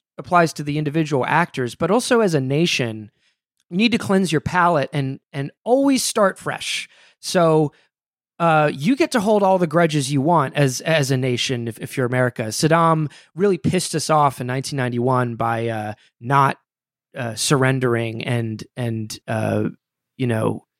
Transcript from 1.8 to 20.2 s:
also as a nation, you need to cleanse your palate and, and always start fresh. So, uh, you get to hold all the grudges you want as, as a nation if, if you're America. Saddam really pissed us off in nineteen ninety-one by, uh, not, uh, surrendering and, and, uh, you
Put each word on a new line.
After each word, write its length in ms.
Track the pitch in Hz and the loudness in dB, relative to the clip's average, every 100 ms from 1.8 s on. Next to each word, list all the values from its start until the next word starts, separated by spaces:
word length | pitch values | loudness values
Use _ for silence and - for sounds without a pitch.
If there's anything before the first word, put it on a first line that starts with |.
| 165 | 0
also 300 | 214 240 240 | 0 2 2
as 120 | 214 | 4
a 80 | 156 | 2
nation, 680 | 131 143 170 - 120 110 107 _ _ _ _ _ _ | 0 0 2 0 -4 -6 -14 _ _ _ _ _ _
you 80 | 175 | 0
need 140 | 233 | 2
to 80 | 220 | 0
cleanse 320 | 208 196 185 | 0 0 2
your 100 | 151 | 0
palate 480 | - 180 175 165 135 | 0 2 2 2 0
and, 260 | 143 135 135 _ | -4 -4 -6 _
and 180 | 143 143 - | -10 -10 -10
always 400 | 214 254 277 262 | 0 2 4 2
start 360 | - - 196 185 | 0 2 0 0
fresh. 500 | - - - - - _ _ _ | -8 -8 -8 -8 -10 _ _ _
So, 540 | - 185 165 156 151 - _ _ _ _ _ - | -2 2 4 4 2 -4 _ _ _ _ _ -2
uh, 300 | 170 156 151 | 2 2 2
you 240 | 135 151 269 | 0 0 0
get 140 | 311 | 2
to 80 | 254 | 0
hold 220 | 196 214 | 2 2
all 160 | 196 190 | 4 2
the 80 | 175 | 2
grudges 460 | 156 170 151 131 | 2 2 2 0
you 100 | 143 | 0
want 340 | 139 170 135 - | 2 2 2 0
as, 240 | 139 123 | 0 0
as 280 | 165 160 131 | 0 0 2
a 80 | 131 | 0
nation 500 | 131 123 - 123 117 | 0 -2 -2 -4 -6
if, 120 | 110 | -8
if 180 | - - | -8 -4
you're 80 | 123 | -2
America. 380 | 127 127 - | 0 0 -2
Saddam 680 | 110 - 156 165 165 160 151 - _ | -6 -2 2 4 4 2 -2 -8 _
really 240 | 156 202 180 | -2 0 0
pissed 380 | - 180 - 160 | 0 -2 -2 -4
us 160 | - | 0
off 280 | 156 143 - | 2 2 0
in 60 | 127 | -4
nineteen 320 | 131 135 143 | -6 -4 -4
ninety-one 600 | 123 120 123 127 123 113 | -2 0 0 2 0 -2
by, 320 | 117 117 117 | -2 -2 -4
uh, 240 | 110 107 104 _ _ | -4 -6 -10 _ _
not, 380 | 120 143 139 - _ _ _ _ _ - | 0 2 2 0 _ _ _ _ _ -8
uh, 160 | 120 | -8
surrendering 880 | 107 - 147 131 131 123 117 113 113 | -4 0 2 2 2 0 0 -2 -6
and, 400 | - 120 113 110 - - | -4 -2 -4 -6 -10 -8
and, 440 | 120 113 107 - - | -6 -4 -8 -10 -6
uh, 420 | 110 107 107 107 - _ _ _ | -4 -2 0 -2 -6 _ _ _
you 100 | - | -6